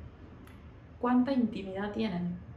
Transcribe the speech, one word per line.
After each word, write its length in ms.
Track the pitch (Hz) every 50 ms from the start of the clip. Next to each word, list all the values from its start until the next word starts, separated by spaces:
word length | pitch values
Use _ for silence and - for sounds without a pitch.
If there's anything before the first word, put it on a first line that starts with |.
| - - - - - - - - - - - - - - - - - - - -
¿Cuánta 320 | - 240 247 247 254 277 277
intimidad 600 | 254 220 - - 185 196 190 185 196 208 208 208
tienen 460 | 220 220 208 180 175 175 175 175 180 - - -